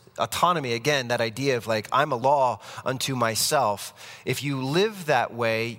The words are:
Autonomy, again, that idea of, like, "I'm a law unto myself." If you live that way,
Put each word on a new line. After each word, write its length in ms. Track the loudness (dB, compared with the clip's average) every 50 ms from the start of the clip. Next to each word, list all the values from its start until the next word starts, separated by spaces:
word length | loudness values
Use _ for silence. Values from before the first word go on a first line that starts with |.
| -14 -16 _
Autonomy, 540 | -4 -2 -2 2 2 4 4 4 2 0 -2
again, 380 | -2 0 2 2 2 2 0 0
that 100 | 0 0
idea 380 | 0 -2 -2 -2 0 0 0
of, 100 | 0 0
like, 220 | 0 0 0 0 0
"I'm 220 | 2 2 2 2 0
a 20 |
law 460 | 0 2 4 4 4 4 2 0 -2 -8 -14 -16 -8 -4
unto 280 | -4 -4 -2 -2 -2 0
myself." 760 | 0 0 0 0 0 0 2 2 2 2 2 0 -2 -6 -14 -14 -18 -20 -18 -18 -10 -6
If 180 | -4 -4 -2
you 220 | -2 -4 -4 -2 -2
live 440 | 0 2 2 0 0 -2 -6 -2
that 260 | 0 2 2 2 0 -2
way, 440 | -2 0 0 0 0 -2 -4 -6